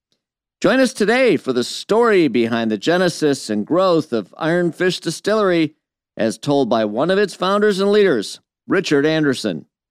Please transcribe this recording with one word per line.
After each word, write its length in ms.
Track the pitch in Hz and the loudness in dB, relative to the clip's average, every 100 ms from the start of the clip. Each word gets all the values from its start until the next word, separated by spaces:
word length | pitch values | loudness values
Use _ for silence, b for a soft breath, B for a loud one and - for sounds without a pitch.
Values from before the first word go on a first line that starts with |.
| _ _ _ _ _ _ | _ _ _ _ _ _
Join 180 | 180 254 | 0 2
us 140 | 254 | 2
today 420 | - 202 240 254 135 | 0 0 2 2 0
for 160 | - | -2
the 100 | 123 | -4
story 680 | 117 - - 214 233 196 151 | -4 -6 -2 2 4 4 2
behind 420 | 120 113 117 113 | 2 0 0 -2
the 80 | 107 | -2
genesis 720 | 151 180 185 - 151 135 - | 0 0 0 0 -2 -2 -4
and 160 | 107 101 | -4 -2
growth 440 | 165 190 165 - | 0 2 0 -2
of 200 | 113 90 - | -6 -6 -6
Iron 340 | 160 175 175 | -2 -2 -2
Fish 280 | - 185 160 | -2 -4 -4
Distillery, 720 | 170 156 196 220 196 170 156 - _ _ _ - | -8 -6 -2 0 2 0 -2 -6 _ _ _ -4
as 220 | 110 - | -4 -2
told 320 | 139 139 123 | -2 0 2
by 160 | 113 110 | 0 -2
one 240 | 107 160 | -2 -2
of 80 | 190 | 0
its 160 | 202 | -2
founders 440 | - 185 202 214 190 | -2 -2 2 0 0
and 140 | 202 | 2
leaders, 480 | 208 196 123 95 - _ _ - | 4 4 2 -4 -12 _ _ -4
Richard 380 | 180 175 143 | -2 0 2
Anderson. 600 | 151 160 147 120 110 78 - _ _ | 2 2 0 -2 -4 -8 -12 _ _